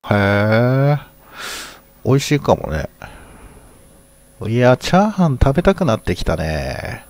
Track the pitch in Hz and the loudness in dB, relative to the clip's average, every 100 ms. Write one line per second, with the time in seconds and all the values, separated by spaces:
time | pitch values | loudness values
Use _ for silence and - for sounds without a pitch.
0 | - 104 98 101 107 110 123 131 139 147 | 0 0 2 0 2 2 2 2 2 0
1 | - _ - - - - - - _ _ | -6 _ -20 -16 -14 -12 -14 -20 _ _
2 | - 135 - 147 - - - 78 - _ | 0 0 2 -2 2 0 0 -6 -6 _
3 | - - - - - - - - - - | -20 -20 -20 -20 -20 -20 -20 -20 -20 -20
4 | _ _ _ _ 101 117 123 127 - 180 | _ _ _ _ -4 2 4 4 2 2
5 | 214 208 170 127 135 135 185 196 170 110 | 2 2 0 2 2 4 0 0 0 -2
6 | - 90 - 82 80 78 - 73 78 113 | -2 -4 -2 -2 -2 -4 -6 -8 -10 -12